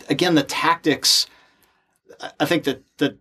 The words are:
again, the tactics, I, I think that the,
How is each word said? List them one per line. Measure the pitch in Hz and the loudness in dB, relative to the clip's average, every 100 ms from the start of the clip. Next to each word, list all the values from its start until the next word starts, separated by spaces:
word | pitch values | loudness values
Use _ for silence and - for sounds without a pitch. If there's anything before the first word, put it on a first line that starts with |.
| - | -6
again, | 143 180 156 | -2 2 2
the | |
tactics, | 135 - 160 170 156 131 - - - _ _ _ _ _ _ _ _ - | 0 -2 0 0 0 0 2 0 -2 _ _ _ _ _ _ _ _ -16
I, | - - | -16 -4
I | 151 | 0
think | 170 143 | 0 -2
that | 127 _ - | -6 _ -4
the, | 143 - | -4 -4